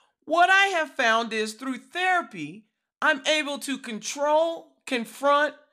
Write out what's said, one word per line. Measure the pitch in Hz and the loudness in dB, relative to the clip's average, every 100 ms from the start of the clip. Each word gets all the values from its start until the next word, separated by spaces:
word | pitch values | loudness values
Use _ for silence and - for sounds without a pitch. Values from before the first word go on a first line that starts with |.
| _ _ - | _ _ -2
What | 330 359 | 4 6
I | 381 392 | 6 4
have | 349 294 | 0 -2
found | - 233 226 233 | 0 2 2 0
is | 220 214 | -4 -4
through | - 262 247 | -6 -8 -8
therapy, | - 349 370 359 285 180 147 202 - _ _ - 294 | -8 -4 0 0 -2 -8 -10 -12 -20 _ _ -4 0
I'm | 285 - | 0 0
able | 311 285 277 | 0 -2 -6
to | - 269 | -6 -8
control, | 247 208 - 285 294 311 330 330 - _ - | -8 -10 -8 -4 2 2 2 -2 -12 _ -6
confront, | 254 220 - 285 285 294 269 _ | -4 -6 -2 2 2 2 -4 _